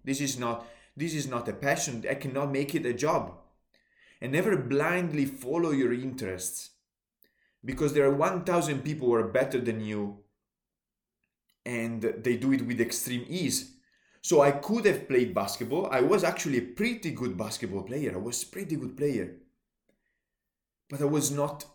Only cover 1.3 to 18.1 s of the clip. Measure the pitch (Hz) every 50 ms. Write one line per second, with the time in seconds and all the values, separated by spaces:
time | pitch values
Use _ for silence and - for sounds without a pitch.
1.3 | 127 117 113 113 104 - 139 139 160 165 - 151 123 113 101 - 135 135 - 135
2.3 | 127 139 143 139 139 135 147 143 - 151 123 123 117 - 139 156 175 143 104 -
3.3 | - - - _ _ _ _ _ _ _ _ _ _ _ _ - - _ - 127
4.3 | 135 165 185 214 190 156 123 120 135 139 151 165 175 180 175 165 151 151 139 131
5.3 | - - 127 123 151 170 170 160 147 135 127 117 120 123 131 131 123 127 113 95
6.3 | 92 90 - - - - - - - _ _ _ _ _ _ _ _ _ _ _
7.3 | _ _ _ _ _ _ - 120 135 131 156 143 139 147 139 139 143 143 160 185
8.3 | 185 175 - 180 175 170 156 147 143 127 - 147 151 131 127 120 117 113 104 101
9.3 | - 127 135 131 - 123 113 113 110 110 107 107 107 104 101 101 101 101 - _
10.3 | _ _ _ _ _ _ _ _ _ _ _ _ _ _ _ _ _ _ _ _
11.3 | _ _ _ _ _ _ _ 120 123 117 117 117 117 110 107 107 - - 113 127
12.3 | 120 117 135 135 135 131 113 117 120 113 - - - - - 127 123 120 120 -
13.3 | 156 185 165 123 - - - - - - _ _ _ _ _ _ _ _ - -
14.3 | 175 147 139 143 143 - - - 214 240 208 202 151 123 - - 135 123 123 107
15.3 | 90 101 98 101 - - 120 113 135 175 196 - 131 127 127 151 208 190 165 165
16.3 | 175 - - 156 135 120 117 - - - 208 247 240 - - 160 113 98 123 123
17.3 | 90 87 107 104 - - 120 92 95 98 95 104 123 147 151 107